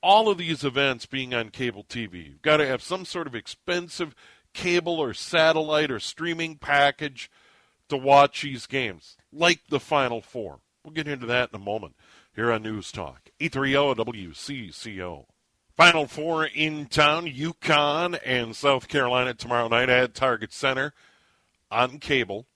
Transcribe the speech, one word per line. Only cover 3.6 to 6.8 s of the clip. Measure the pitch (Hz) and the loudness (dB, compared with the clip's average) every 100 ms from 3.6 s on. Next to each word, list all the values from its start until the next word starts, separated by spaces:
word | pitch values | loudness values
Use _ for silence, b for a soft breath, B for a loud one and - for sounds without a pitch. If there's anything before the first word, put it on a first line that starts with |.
| - 175 175 - 165 - b b b | -4 -4 -4 -8 -10 -10 b b b
cable | - 180 175 170 165 | -8 0 0 0 -2
or | 139 | -2
satellite | - - 170 160 160 156 151 151 | -6 -2 4 4 4 2 0 0
or | 117 | -4
streaming | - - 165 165 165 151 | -8 -8 -6 -4 -6 -8
package | - 143 | 0 4